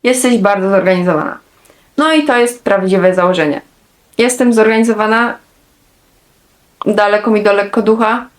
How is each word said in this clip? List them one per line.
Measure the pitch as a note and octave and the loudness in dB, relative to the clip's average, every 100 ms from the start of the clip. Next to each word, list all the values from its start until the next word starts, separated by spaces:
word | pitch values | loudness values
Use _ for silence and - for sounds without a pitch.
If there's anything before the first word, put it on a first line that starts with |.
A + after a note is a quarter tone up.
Jesteś | A#3+ B3+ B3+ A#3 | 0 0 0 2
bardzo | G3+ G3+ F#3+ | 2 0 0
zorganizowana. | G3 F#3 F#3 F3+ D#3 - - _ _ _ _ _ - | 2 2 0 0 -2 -4 -10 _ _ _ _ _ -2
No | D#4 | 0
i | D#4 | 0
to | D4 A#3+ | 0 0
jest | A#3+ A#3+ | 0 -4
prawdziwe | - G3 F#3 F#3+ F#3 | -4 -2 0 2 2
założenie. | F#3 F3+ F#3 D3+ C#3 _ _ _ _ _ - | 2 0 0 -2 -4 _ _ _ _ _ -2
Jestem | A#3+ B3 B3 | -2 0 0
zorganizowana. | A3+ A3 A3 A3+ G#3+ G#3+ A3+ A#3+ - _ _ _ _ _ _ _ _ _ _ _ _ _ _ | 2 2 2 0 0 -2 -2 -2 -6 _ _ _ _ _ _ _ _ _ _ _ _ _ _
Daleko | - G#3 G#3 G#3 A#3 | -2 0 0 0 0
mi | G#3+ | 0
do | G#3 | 2
lekkoducha. | G3+ G3 A#3 G#3+ A3 G#3+ A#3+ - | 0 0 -2 0 0 0 -2 -8